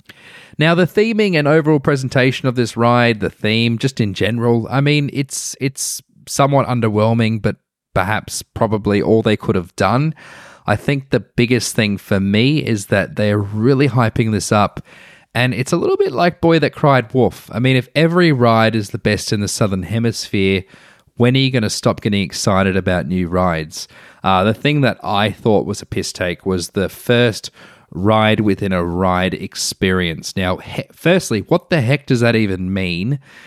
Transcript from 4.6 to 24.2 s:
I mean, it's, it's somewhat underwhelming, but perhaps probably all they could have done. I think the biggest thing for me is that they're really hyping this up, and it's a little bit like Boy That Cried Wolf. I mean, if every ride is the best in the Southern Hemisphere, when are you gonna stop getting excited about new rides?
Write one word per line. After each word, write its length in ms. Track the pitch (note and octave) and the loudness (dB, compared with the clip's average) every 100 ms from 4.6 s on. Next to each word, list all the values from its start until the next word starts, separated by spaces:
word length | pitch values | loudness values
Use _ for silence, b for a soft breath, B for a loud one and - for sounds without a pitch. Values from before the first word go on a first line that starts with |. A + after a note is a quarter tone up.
| A2 | 0
I 140 | C3 | 0
mean, 260 | C#3+ D3 C#3 | 2 0 0
it's, 460 | C#3 C#3 - - - | -4 -6 -8 -12 -6
it's 440 | C3+ - - - - _ - | -6 -6 -10 -10 -16 _ -8
somewhat 380 | - C#3 C#3 A#2+ | 0 2 2 0
underwhelming, 720 | B2 A2 G#2 A2 A#2 A2+ A2 | 0 0 2 2 2 0 0
but 160 | G#2+ - _ _ _ | -4 -6 _ _ _
perhaps 480 | F#2+ F#2 G#2+ - - | -2 -2 -4 -6 -12
probably 580 | - - A2+ G#2+ G#2 G2+ | -12 -4 -2 0 0 0
all 220 | D#2+ A2 | 4 2
they 160 | A2 G#2 | 2 0
could 160 | - | 0
have 200 | F#2+ F2 - | -2 -4 -2
done. 380 | F#2+ B2 D#3 B B B B B - | 0 2 0 B B B B B -4
I 100 | G#2 | -2
think 320 | - C#3+ - | -2 -4 -2
the 120 | A#2+ | -4
biggest 540 | - - A#2+ B2 - | -2 -2 0 0 0
thing 220 | - G#2 G2+ | -2 -2 -2
for 240 | - G2+ | -2 0
me 380 | G2 G#2 C3 D3+ | 2 2 2 0
is 280 | - G#2+ - | -2 -4 -2
that 300 | G2+ - - | -2 -2 -2
they're 220 | G#2 G#2 | 0 0
really 500 | G2+ G#2+ B2 C3+ C#3+ | -2 -2 2 2 2
hyping 440 | A#2+ A2 - A2 | 2 0 0 0
this 200 | G#2 - | -2 0
up, 320 | G#2+ G2 - B B B B B | 2 0 -2 B B B B B
and 200 | A#2 B2+ | -2 -2
it's 180 | G#2 C3 | -2 -2
a 60 | E3+ | -2
little 180 | - F#4+ | 0 0
bit 160 | G4 | 0
like 300 | B2+ F3 E3+ | 0 0 2
Boy 160 | E3 E3 | 2 4
That 160 | C#3 | 2
Cried 400 | - D3 C3 A2+ | 0 2 2 2
Wolf. 340 | C3 G#2 - - | 0 0 -2 -10
I 40 | A2 | -2
mean, 180 | B2+ C3 | 2 2
if 120 | - | 0
every 380 | C#3+ E3 F3 E3+ | 0 2 4 4
ride 440 | C3 A#2+ A2+ A2 A2 | 4 4 4 2 0
is 140 | G2+ | -4
the 80 | G#2+ | -4
best 340 | G#2+ G2+ - | -2 -2 -2
in 80 | G#2+ | -2
the 80 | G2 | -2
Southern 360 | - G#2+ F#2+ | -2 -2 -2
Hemisphere, 800 | E2+ A2+ A#2 - - G#2 F#2+ F#2+ - B B B B - | -4 -2 -2 -4 -4 0 2 0 -2 B B B B 0
when 200 | A#2+ C3 | 2 4
are 20 | |
you 120 | C3 | 2
gonna 200 | B2+ G#2 | 0 -2
stop 300 | - A#2+ - | -2 -2 -2
getting 220 | A2+ G2+ | -2 -2
excited 540 | F#2+ - - F#2+ G2 F#2 | -2 -2 0 2 2 0
about 300 | F#2 F2+ C#2+ | 0 -2 -2
new 220 | F#2 F2 | -4 -2
rides? 580 | F2+ F#2 D#2+ D#2 - - B B B | 0 0 -2 -6 -12 -16 B B B